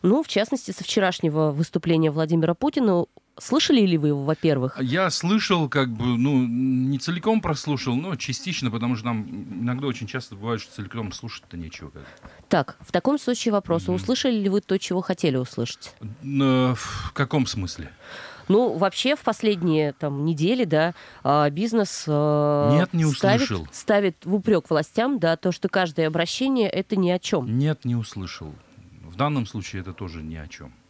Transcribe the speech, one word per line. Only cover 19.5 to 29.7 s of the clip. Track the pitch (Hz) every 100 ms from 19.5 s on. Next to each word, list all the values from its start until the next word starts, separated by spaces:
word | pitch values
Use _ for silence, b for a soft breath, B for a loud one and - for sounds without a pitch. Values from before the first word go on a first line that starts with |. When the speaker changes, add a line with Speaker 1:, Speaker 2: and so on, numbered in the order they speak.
| 202 175 156 151
Speaker 1:
там, | 135 151 139 156
недели, | 156 165 254 202
да, | 151 165 170 B B
а, | 131 143 147
бизнес, | 143 226 226 196 - -
э, | 147 151 147 147 147 143
Speaker 2:
Нет, | 147 180
не | 170 156
Speaker 1:
ставит, | 135 196 220
Speaker 2:
услышал. | 269 98 76
Speaker 1:
ставит | - - 208 196 165 170
в |
упрёк | 202 185 185 -
властям, | 156 151 - 240 269
да, | 165 165
то, | 185
что | 170 190
каждое | 196 180 147 160
обращение — | 160 170 - 262 262 202
это | - 190 202
ни | 180
о | 180
чём. | - 180 120 120
Speaker 2:
Нет, | 147 151 123
не | 120
услышал. | 107 - 92 - 80 69 - - - -
В | 80 87
данном | 143 147 110
случае | 110 92